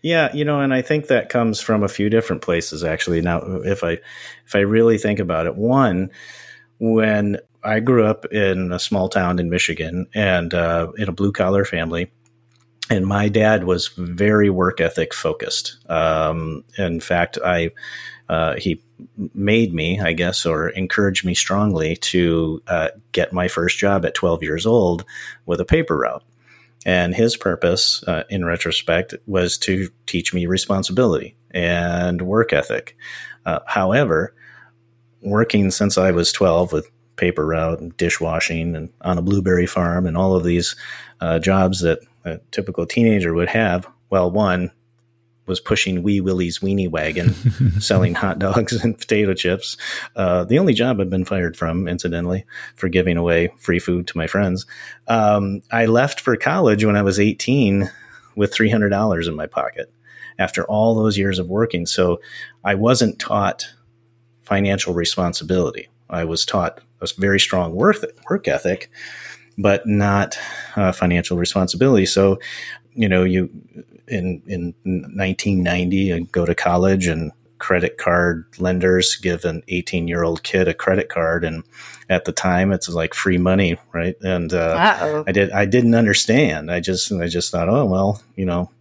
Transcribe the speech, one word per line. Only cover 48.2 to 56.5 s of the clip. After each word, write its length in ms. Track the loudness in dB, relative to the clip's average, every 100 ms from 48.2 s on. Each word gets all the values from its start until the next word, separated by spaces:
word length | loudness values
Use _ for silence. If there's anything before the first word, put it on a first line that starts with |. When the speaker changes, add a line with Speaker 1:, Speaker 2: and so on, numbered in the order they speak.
| -2 -2
Speaker 1:
dogs 420 | 0 0 0 0
and 160 | -2 -2
potato 360 | 0 2 2
chips. 420 | 0 0 -2 -6 -12 -10 -10 -10 -2
Uh, 300 | 0 2 2
the 120 | 4
only 160 | 4
job 280 | 2 0 0
I've 80 | 0
been 160 | -2 -2
fired 320 | -2 -2 -4
from, 280 | -4 -2 -4
incidentally, 600 | -4 -4 -4 -2 -4 -6 -18 -18 -6
for 120 | 0
giving 300 | 2 2 0
away 340 | 2 2 0 -4
free 200 | -2 -2
food 280 | 0 -4 -4
to 100 | -6
my 80 | -2
friends. 400 | 0 0 -2 -8 -18 -20 -18 -2
Um, 520 | 2 4 2 0 -6 _
I 160 | 0 4
left 360 | 4 2 0
for 160 | -2 0
college 480 | 0